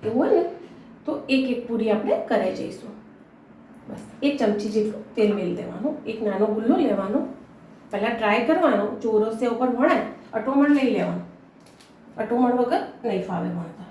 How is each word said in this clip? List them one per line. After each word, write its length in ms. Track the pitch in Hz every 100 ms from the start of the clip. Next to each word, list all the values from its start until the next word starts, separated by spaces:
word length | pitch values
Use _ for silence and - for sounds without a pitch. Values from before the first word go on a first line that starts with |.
એવું 220 | 214 240 392
હોય 160 | 359
ને 60 | 349 - - - - - -
તો 120 | - -
એક 300 | 262 262 240
એક 100 | -
પૂરી 220 | 226 214
આપણે 340 | 208 - - -
કરે 260 | 214 -
જઈશું. 360 | - - - - - - - - - - - - - -
બસ 100 | - - -
એક 160 | 277 -
ચમચી 300 | 220 208 214
જેટલું 460 | 214 214 - -
તેલ 200 | - 208
મેલ 220 | 196 175 175
દેવાનું, 480 | - - 262 - -
એક 160 | 220
નાનો 240 | 214 190 220
ગુલ્લો 300 | 214 233 359
લેવાનો, 520 | 269 196 196 254 - - - - - - -
પહેલાં 260 | 196 220 220
ટ્રાય 280 | 214 220
કરવાનો, 560 | 240 330 320 208 208 -
જો 180 | 226 214
રસિયા 320 | 220 226 247
ઉપર 180 | 233 254
વણાય, 340 | 233 302 294 - - -
અટોમણ 380 | 220 262 277 294
લઈ 200 | 285 254
લેવાનું. 320 | 202 175 175 - - - - - - - - - -
અટોમણ 360 | 214 240 254
વગર 280 | 247 240 370 - -
નહીં 220 | 226 190 180
ફાવે 220 | 175 180
વણતા. 360 | 175 165 - -